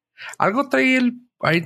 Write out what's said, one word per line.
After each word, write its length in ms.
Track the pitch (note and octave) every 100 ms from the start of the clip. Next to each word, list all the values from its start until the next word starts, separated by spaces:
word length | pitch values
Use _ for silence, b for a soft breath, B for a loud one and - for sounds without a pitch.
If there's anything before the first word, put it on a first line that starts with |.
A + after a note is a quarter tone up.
| _ - B B
Algo 300 | F3 A#3 C4+
trae 280 | C4 C4 B3+
el, 180 | B3 B3 _ -
hay, 240 | - E3+